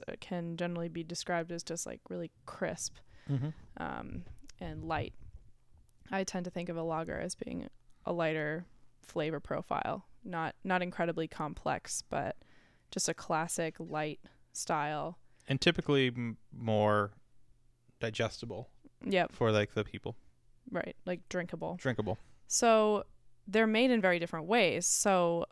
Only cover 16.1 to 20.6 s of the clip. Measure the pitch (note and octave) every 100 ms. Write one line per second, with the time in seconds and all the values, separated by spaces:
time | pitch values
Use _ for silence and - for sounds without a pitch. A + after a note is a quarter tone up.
16.1 | B2 A#2+ G#2+ - - A2+ G#2+ G#2 G#2 G2+
17.1 | - - - - - _ _ _ - A2+
18.1 | A2 A2 - A#2 G2 B2+ - - _ -
19.1 | F#3 E3+ - A#2 G#2+ G#2 - G#2 G2+ -
20.1 | - - _ _ -